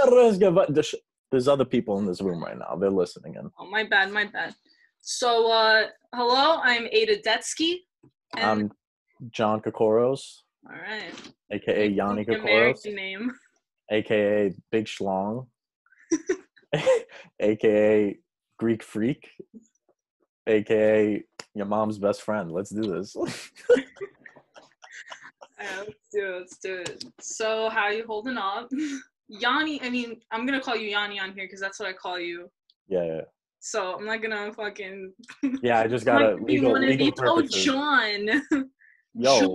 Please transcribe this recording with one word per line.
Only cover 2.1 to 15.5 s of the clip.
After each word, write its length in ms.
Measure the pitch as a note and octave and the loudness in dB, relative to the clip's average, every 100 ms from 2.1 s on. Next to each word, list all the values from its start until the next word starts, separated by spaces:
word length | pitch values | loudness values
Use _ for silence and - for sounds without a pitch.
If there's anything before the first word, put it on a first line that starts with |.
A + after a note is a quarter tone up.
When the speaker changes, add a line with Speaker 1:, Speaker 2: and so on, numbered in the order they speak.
| F2 | -2
Speaker 1:
room 200 | G2 E2+ | -2 -4
right 140 | - A#1+ | -6 -10
now. 200 | G1+ D2+ | -8 -2
They're 120 | G2 | 2
listening 460 | F#2+ F2 - D#2+ | 2 0 -4 -16
in. 160 | G#1 - - | -14 -16 -16
Speaker 2:
Oh, 80 | F3+ | -6
my 140 | G#3 | -4
bad, 300 | G#3+ G3+ F#3+ | 0 2 2
my 120 | G#3 G#3 | -2 -4
bad. 280 | - E3 - _ _ _ _ | -6 -8 -12 _ _ _ _
So, 500 | - - B3 A#3 A3+ | -10 -2 2 4 4
uh, 360 | A3+ A3 A3 G#3 - _ | 4 6 4 2 -6 _
hello, 460 | B3 A#3+ C4 D4 E4 | -2 2 4 4 4
I'm 240 | A#3+ A#3+ A3+ | 2 0 0
Ada 240 | A3 A3 G3+ | 2 2 2
Detsky. 580 | A3 A#3+ - - E4 F4+ - _ _ _ _ - | 0 -2 -2 -2 -2 -2 -8 _ _ _ _ -2
And 80 | G#3+ | 0
Speaker 1:
I'm 240 | G#2+ G#2 - _ _ _ _ B2 | 2 -2 -6 _ _ _ _ -10
John 280 | - G#2+ G#2+ | 0 0 0
Kokoros. 840 | A2 - A2 A2+ B2 C3+ - - _ _ - | -2 2 4 4 4 0 -8 -20 _ _ -20
Speaker 2:
All 60 | D#3 | -14
right. 320 | F#3 G#3+ E3+ - - _ - | -10 -10 -12 -14 -18 _ -10
Speaker 1:
A 80 | G#2 | -6
K 280 | - G#2 G#2 | -2 2 2
A 20 | |
Yanni 320 | G2 G2 G#2 | 2 0 -2
Speaker 2:
American 680 | G#2+ G#2+ G#2+ G#2+ A#2+ C3+ G#3+ | -2 -2 2 4 4 2 -6
Speaker 1:
Kokoros. 20 | |
Speaker 2:
name. 380 | G3+ F#3+ F#3+ B3 - _ _ _ _ - | -10 -10 -8 -8 -10 _ _ _ _ -4
Speaker 1:
A 120 | G#2+ | -2
K 440 | - G#2+ G2+ G#2 G2+ | 0 2 2 2 0
A 80 | F2 _ | -2 _
Big 140 | A2+ A2 | -2 -2
Schlong. 600 | - G2 F#2+ G2+ A#2+ B2+ | -6 -4 -2 -2 -6 -12